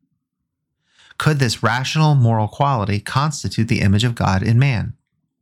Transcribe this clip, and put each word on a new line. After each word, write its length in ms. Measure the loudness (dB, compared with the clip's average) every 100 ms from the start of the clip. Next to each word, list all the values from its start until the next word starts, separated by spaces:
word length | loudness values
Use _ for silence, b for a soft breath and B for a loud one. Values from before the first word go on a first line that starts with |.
| _ _ _ _ _ _ _ _ b b b -6
Could 220 | -2 0
this 240 | 0 0
rational 540 | -2 -2 -2 0 2 4
moral 320 | 2 2 -2
quality 500 | -2 -2 0 -2 -4
constitute 720 | -4 -4 -2 -4 -6 -4 -2
the 140 | 0
image 200 | 2 2
of 140 | 0 0
God 260 | 0 2
in 160 | 2 2
man? 360 | 2 0 -6 -12 _ _ _ _